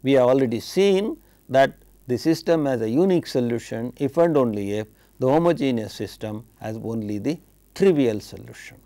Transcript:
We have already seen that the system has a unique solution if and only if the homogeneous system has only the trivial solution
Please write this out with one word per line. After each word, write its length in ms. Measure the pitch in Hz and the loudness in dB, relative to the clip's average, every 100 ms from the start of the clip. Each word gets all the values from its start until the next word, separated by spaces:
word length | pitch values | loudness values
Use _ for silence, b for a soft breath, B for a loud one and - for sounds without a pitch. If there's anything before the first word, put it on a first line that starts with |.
We 100 | 131 | 4
have 100 | 135 | 4
already 340 | 123 135 131 113 | 6 4 2 -2
seen 580 | - 185 202 190 214 320 b b - | -4 0 2 2 0 -8 b b -2
that 260 | 131 135 - _ _ - | 2 2 0 _ _ -6
the 100 | 123 | -2
system 480 | 160 160 - 165 143 | 0 0 0 0 0
has 160 | 123 | -2
a 80 | 110 | 0
unique 360 | 127 190 175 - | 2 2 2 0
solution 640 | 135 120 117 - 113 123 - | -2 -2 -4 -6 -8 -10 -6
if 200 | 139 165 | -4 2
and 200 | 170 147 | 2 4
only 360 | 120 104 98 | 2 -2 -4
if 160 | 104 107 b b b | -6 -8 b b b
the 80 | 131 | 2
homogeneous 680 | 151 170 147 135 120 104 | 4 2 0 -2 -2 -6
system 500 | - 101 - 107 107 - _ | -10 -12 -8 -10 -10 -14 _
has 160 | 110 110 | -10 -8
only 360 | 110 113 104 104 | -8 -8 -6 -4
the 200 | 120 170 _ _ _ - | -4 -6 _ _ _ 2
trivial 420 | 196 151 123 107 | 4 4 2 0
solution 600 | - - 117 - - - | -8 -18 -18 -18 -20 -20